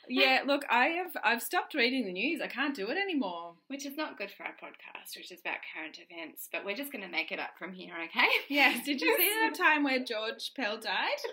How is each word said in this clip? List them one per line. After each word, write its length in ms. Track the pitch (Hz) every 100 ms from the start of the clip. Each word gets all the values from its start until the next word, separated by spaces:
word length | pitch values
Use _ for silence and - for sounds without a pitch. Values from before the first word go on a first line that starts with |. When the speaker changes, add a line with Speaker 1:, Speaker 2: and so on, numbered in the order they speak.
| -
Speaker 1:
Yeah, 360 | 247 269 262 254
look, 180 | 285 -
I 160 | 240 269
have, 240 | 339 359 -
I've 200 | - 233
stopped 300 | - 349 415
reading 320 | 311 240 262 202
the 80 |
news. 260 | 180 247 311
I 60 | 190
can't 260 | 226 294
do 140 | 277 196
it 80 | 330
anymore. 580 | 392 311 202 170 170 - -
Speaker 2:
Which 180 | 277 285
is 120 | 285
not 200 | 302 -
good 140 | 202
for 120 | -
our 100 | 165
podcast, 640 | - - - - - - -
which 140 | 165
is 80 | 175
about 160 | 175 - - 170
current 240 | 160 160
events, 480 | 170 170 156 - -
but 120 | 165 180
we're 120 | 202
just 140 | 277
gonna 160 | 240 190
make 220 | 165 165
it 60 | 170
up 100 | 147 -
from 140 | 170
here, 200 | 185 180 170 165
okay? 220 | 226 320 539 -
Speaker 1:
Yes. 380 | 285 269 - -
Did 160 | 277
you 140 | 320 453
see 140 | 359 440
Speaker 2:
<laughs> 80 | 440
Speaker 1:
the 60 | 302
time 260 | 339 302
where 160 | 285 262
George 500 | 254 214 220 226 - -
Pell 240 | 220 220
died? 400 | 214 196 294 587 466